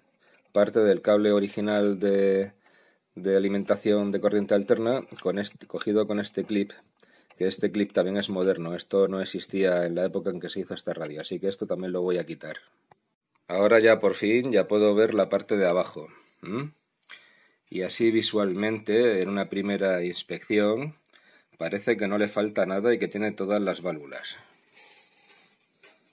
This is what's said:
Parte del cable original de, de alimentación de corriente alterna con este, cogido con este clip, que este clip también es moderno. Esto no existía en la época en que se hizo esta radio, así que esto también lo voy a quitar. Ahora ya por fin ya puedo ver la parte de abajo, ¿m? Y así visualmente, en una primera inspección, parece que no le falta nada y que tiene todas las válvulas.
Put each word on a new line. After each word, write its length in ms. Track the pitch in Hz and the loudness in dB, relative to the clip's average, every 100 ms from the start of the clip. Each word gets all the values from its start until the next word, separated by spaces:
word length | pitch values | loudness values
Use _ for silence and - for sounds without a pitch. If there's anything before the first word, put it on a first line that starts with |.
| _ _ _ _ _ | _ _ _ _ _
Parte 280 | 101 101 113 | 0 2 4
del 220 | 107 92 | 4 4
cable 300 | 107 104 104 | 4 4 4
original 680 | 104 101 - 104 104 101 95 | 2 0 -2 0 2 2 2
de, 520 | 101 98 98 95 98 - _ _ _ _ _ | 2 2 4 2 0 -8 _ _ _ _ _
de 220 | 90 95 95 | -6 0 2
alimentación 760 | 98 101 98 101 107 104 101 | 2 0 0 0 2 2 0
de 100 | 98 | 0
corriente 340 | 101 104 101 | 0 0 2
alterna 520 | 101 101 110 113 135 - - | 2 2 0 0 -2 -6 -6
con 180 | 90 98 | -4 -2
este, 280 | 101 - - | -4 -10 -10
cogido 400 | 85 107 107 104 | -6 0 0 0
con 120 | 104 | -2
este 260 | 101 - | -4 -6
clip, 280 | 92 104 98 - _ _ _ _ _ - | -2 -2 -2 -8 _ _ _ _ _ -4
que 100 | 95 | -2
este 240 | - 101 | 0 -2
clip 220 | 104 101 | 0 0
también 240 | 98 90 101 | 0 0 -2
es 140 | 98 | -2
moderno. 440 | 92 95 85 82 | 0 0 0 -4
Esto 320 | 85 - 98 92 | -8 -2 0 2
no 140 | 95 | 0
existía 640 | 92 92 - 98 92 87 85 | -6 -8 -6 0 2 2 0
en 80 | |
la 120 | 85 92 | -2 -2
época 240 | 98 95 | -2 -4
en 100 | 87 | -6
que 80 | 87 | -8
se 120 | 98 | -8
hizo 140 | - | -8
esta 180 | 92 - | -8 -8
radio, 280 | 82 82 76 | -8 -8 -10
así 180 | - 90 | -8 -6
que 100 | 98 | -4
esto 180 | - 98 | -4 -6
también 260 | 90 92 | -6 -4
lo 100 | 90 | -2
voy 160 | 90 87 | -2 -2
a 80 | 80 | -4
quitar. 300 | 76 78 - - _ _ _ _ _ _ _ - | -10 -14 -14 -18 _ _ _ _ _ _ _ -4
Ahora 340 | 92 104 113 | 2 6 6
ya 180 | 113 107 | 8 6
por 160 | 98 | 4
fin 380 | 92 104 120 127 | 2 2 2 2
ya 160 | 101 90 | 2 2
puedo 260 | 104 104 | 4 4
ver 200 | 104 113 | 4 4
la 140 | 107 92 | 2 0
parte 280 | 101 - 104 | -2 0 0
de 100 | 90 | 2
abajo, 420 | 90 87 80 78 - _ _ | 2 -2 -8 -16 -20 _ _
¿m? 300 | 85 117 151 - _ _ - - _ _ _ _ _ | -10 -8 -8 -14 _ _ -20 -20 _ _ _ _ _
Y 140 | 92 | -6
así 280 | 90 - 113 | -6 0 2
visualmente, 1120 | 110 107 107 98 92 107 110 107 113 120 95 | 2 0 0 0 0 -2 -2 0 2 4 2
en 60 | 90 | -2
una 200 | 101 95 | -4 -4
primera 560 | 98 101 98 95 90 | -4 -2 -2 0 0
inspección, 920 | 87 - - 82 - 104 104 113 151 - _ _ _ _ _ - | -2 -8 -10 -10 -2 2 2 0 -4 -12 _ _ _ _ _ -8
parece 380 | 82 101 123 107 | -6 -2 -2 0
que 100 | 98 | 0
no 100 | 104 | 0
le 120 | 101 | 0
falta 360 | 104 104 104 | 0 -2 0
nada 300 | 92 98 117 | -2 0 0
y 40 | 107 | 0
que 100 | 92 | -2
tiene 240 | 101 107 | -4 -4
todas 280 | 104 95 104 | -4 -2 0
las 220 | 95 87 | -2 -4
válvulas. 540 | 87 78 69 64 - - - _ _ - - - - - - - - _ _ _ - _ _ | -6 -8 -10 -14 -14 -18 -20 _ _ -20 -20 -20 -20 -20 -20 -20 -20 _ _ _ -20 _ _